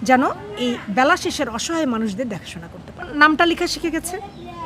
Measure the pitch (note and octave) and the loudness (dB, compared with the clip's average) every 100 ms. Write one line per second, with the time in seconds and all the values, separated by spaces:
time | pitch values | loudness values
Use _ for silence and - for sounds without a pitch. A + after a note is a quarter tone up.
0 | A3 B3+ D#4 E5+ - - B3 A#3+ - G3+ | 4 6 4 -2 -8 -4 -4 -4 -2 2
1 | C#4 F4+ F4 - A#3 A3 - E4 C#4+ A3 | 4 4 2 -2 -4 -4 -2 0 0 0
2 | A3 G3 B3 F3 - E3+ E3+ F3+ - - | -2 -2 -4 -6 -10 -14 -14 -14 -16 -14
3 | - D4 D4+ D4+ E4+ E4+ F4 D4 E4+ D#4 | -4 4 4 6 4 2 -2 -2 -2 -4
4 | - F#4 G4+ - - E4+ | -4 -8 -10 -14 -14 -12